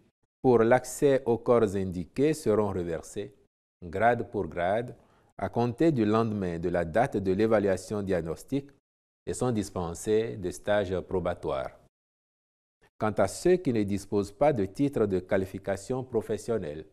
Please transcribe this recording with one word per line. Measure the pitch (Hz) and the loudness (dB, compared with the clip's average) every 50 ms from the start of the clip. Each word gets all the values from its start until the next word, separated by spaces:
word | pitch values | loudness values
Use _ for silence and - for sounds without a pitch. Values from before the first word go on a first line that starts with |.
| _ _ _ _ _ _ _ _ | _ _ _ _ _ _ _ _
pour | - 131 123 113 | 4 4 6 6
l'accès | 110 113 127 127 - - - - 151 143 135 131 - | 6 6 6 4 4 0 -2 2 4 4 4 4 2
aux | - 117 110 | 0 0 0
corps | - - 123 120 113 98 92 | 4 4 4 6 6 4 2
indiqués | 101 95 92 87 90 85 - _ - 135 156 156 | 0 -2 -2 -4 -6 -8 -6 _ 0 2 2 0
seront | - - 113 104 104 104 101 | 0 0 2 2 2 2 0
reversés, | 92 92 87 87 82 76 - - - 107 104 - - _ _ _ _ _ _ _ _ _ 92 | -2 -4 -4 -4 -6 -6 -8 -10 -12 -12 -12 -12 -14 _ _ _ _ _ _ _ _ _ -14
grade | 87 80 95 110 120 120 113 113 - | -8 -2 2 4 4 4 2 0 -4
pour | - 107 92 82 | -4 -4 -4 -4
grade, | 73 87 85 90 101 113 123 123 - - _ _ _ _ _ _ _ - | -4 -2 -2 0 0 -2 -2 -6 -10 -18 _ _ _ _ _ _ _ -8
à | 101 95 | -8 -4
compter | - - 120 123 117 - 160 165 | -2 0 0 0 0 2 2 2
du | 156 120 107 | 4 4 2
lendemain | 104 104 110 113 113 107 104 98 90 85 85 | 4 4 2 2 0 -2 -2 -4 -4 -4 -4
de | 85 90 | -2 -2
la | 85 90 85 | 0 0 -2
date | 82 80 110 123 139 - 110 | 0 0 0 0 2 0 -2
de | 98 95 92 | 0 0 2
l'évaluation | 95 110 110 113 104 101 101 95 90 - - 110 104 | 2 2 2 4 2 2 2 0 -2 -4 -6 -6 -6
diagnostique | 101 95 95 87 82 82 78 - - - 131 139 139 - - _ _ _ _ _ _ _ _ _ _ | -4 -2 -2 -2 -2 -4 -8 -10 -8 -8 -6 -6 -6 -10 -16 _ _ _ _ _ _ _ _ _ _
et | - 90 | -10 -6
sont | - 123 127 | -4 -2 -2
dispensés | 117 104 95 - - 98 87 82 85 - - 107 107 110 113 120 123 113 | 0 -2 -2 -4 -4 -6 -6 -6 -8 -6 -2 0 2 2 0 -2 -6 -6
de | 87 90 | -6 -6
stage | 80 - - - 104 104 101 90 95 87 | -8 -6 -2 0 0 0 0 0 -2 -4
probatoire. | 76 - 92 92 82 87 87 - - 80 71 67 64 - - - _ _ _ _ _ _ _ _ _ _ _ _ _ _ _ _ _ _ _ _ _ _ _ - | -4 -2 -4 -2 -2 -2 -4 -4 -4 -4 -4 -4 -6 -8 -12 -18 _ _ _ _ _ _ _ _ _ _ _ _ _ _ _ _ _ _ _ _ _ _ _ -6
Quant | 113 107 107 - | -4 -2 0 2
à | 101 95 | 0 0
ceux | - - - 180 185 180 | 0 0 2 2 2 2
qui | 180 139 120 | 2 0 0
ne | 110 104 | 0 0
disposent | 98 101 95 - - 107 101 101 101 | 0 -2 -4 -4 -2 -2 -2 -2 -2
pas | - - 143 151 147 | -2 2 2 2 2
de | 110 98 | 2 -2
titre | 95 - - 143 143 - 127 110 | -2 -2 -2 -2 0 0 0 0
de | 101 95 92 | 2 0 -2
qualification | - - 107 98 95 95 - 95 - - 98 95 - - 127 131 127 | -2 0 -2 -2 -2 -4 -6 -8 -6 -6 -6 -4 -4 -6 -6 -6 -6
professionnelle | 127 - 113 104 - 110 101 - - 117 110 92 76 73 78 78 - | -4 -4 -4 -2 -2 -4 -6 -4 -4 -4 -4 -4 -6 -10 -10 -14 -16